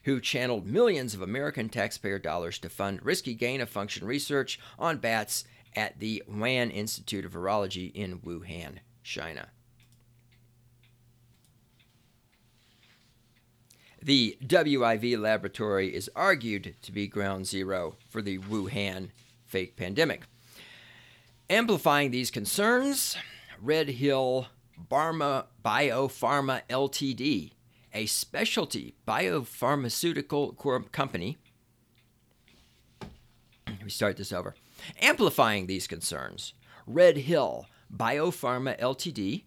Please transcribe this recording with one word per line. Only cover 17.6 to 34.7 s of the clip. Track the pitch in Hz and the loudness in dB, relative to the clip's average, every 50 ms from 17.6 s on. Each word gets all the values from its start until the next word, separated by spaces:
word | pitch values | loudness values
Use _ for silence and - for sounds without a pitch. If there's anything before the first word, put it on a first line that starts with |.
| 95 92 95 92 87 78 - _ _ - | -2 -2 -2 -2 -2 -4 -8 _ _ -10
for | - 113 | -8 -6
the | 104 101 95 95 | -4 -4 -6 -6
Wuhan | 95 101 110 107 95 - - 101 101 98 92 95 95 95 - - - _ _ _ _ | -4 -2 -2 -2 -2 -2 -2 -2 -2 -2 -4 -6 -10 -12 -14 -20 -20 _ _ _ _
fake | - - 95 92 - _ | -4 -4 -4 -4 -4 _
pandemic. | - 92 90 101 131 165 147 95 - - - _ _ _ - - - - - - - - - - - - - - - _ _ _ _ _ - | -8 -6 -4 0 0 2 0 0 -6 -8 -20 _ _ _ -20 -20 -20 -20 -20 -20 -20 -20 -20 -20 -20 -20 -20 -20 -20 _ _ _ _ _ 4
Amplifying | 180 220 240 226 202 156 - 160 143 143 143 135 | 4 4 6 4 2 4 4 4 4 6 4 2
these | 120 127 123 - | 0 0 -2 -2
concerns, | - - 101 - - 196 208 226 240 247 269 277 285 269 - - - - - - - - - - - - | -4 -4 -4 -2 0 2 4 4 4 4 2 2 0 0 -2 -2 -4 -6 -10 -14 -18 -20 -20 -20 -18 -8
Red | 101 127 151 160 151 143 | 0 2 2 2 2 0
Hill | 127 117 139 143 139 135 131 127 127 131 120 - - - _ _ _ - 170 - | -2 0 2 2 4 4 2 2 0 0 -2 -4 -16 -20 _ _ _ -20 -6 0
Barma | 131 143 156 165 165 165 143 147 135 131 - - _ - - | 2 2 4 2 2 0 0 0 0 0 -2 -6 _ -4 -2
Biopharma | 113 107 127 147 135 113 127 139 131 - - - 117 143 143 139 135 131 120 - - | 0 2 4 2 2 2 2 0 -2 -2 -2 0 2 2 2 2 0 -2 -2 -2 -2
L | 123 135 139 135 | 0 0 0 0
T | - - 147 135 127 | 0 -2 -2 -2 -2
D, | 110 127 151 135 95 76 73 - _ _ _ _ _ _ _ - | 0 0 2 2 2 -2 -6 -14 _ _ _ _ _ _ _ -6
a | 107 110 | -4 -2
specialty | 110 - - - - - - 226 226 - 233 165 - - - 64 - - _ _ 110 | -2 -2 -2 -4 -4 -2 -2 0 0 0 -2 -2 -2 -4 -8 -8 -10 -16 _ _ -2
biopharmaceutical | 107 131 180 190 170 151 123 - - - 151 139 147 143 131 117 - - - 170 160 147 139 - 151 143 143 110 - | 0 0 2 2 0 0 -2 -4 -6 0 2 2 2 2 0 -2 -2 0 0 0 0 -2 -4 -2 0 0 0 0 -4
cor-, | - - 143 127 127 | -4 -2 0 0 0
company. | - - - - 135 123 - 90 85 107 156 _ _ _ _ _ _ _ _ _ _ _ _ _ _ _ _ _ _ _ _ _ _ _ _ - _ _ _ _ _ _ _ _ - - - - _ _ _ _ _ _ _ _ _ | -2 -4 -4 -4 -2 -2 -2 -4 -4 -4 -6 _ _ _ _ _ _ _ _ _ _ _ _ _ _ _ _ _ _ _ _ _ _ _ _ -20 _ _ _ _ _ _ _ _ -18 -18 -18 -20 _ _ _ _ _ _ _ _ _
Let | - 110 95 107 | -12 -10 -10 -10
me | 101 | -10
start | - - 110 104 92 - | -2 0 0 0 0 -2
this | 98 - | -6 -6
over. | 101 90 90 95 - - _ - | -6 -6 -6 -6 -12 -14 _ -20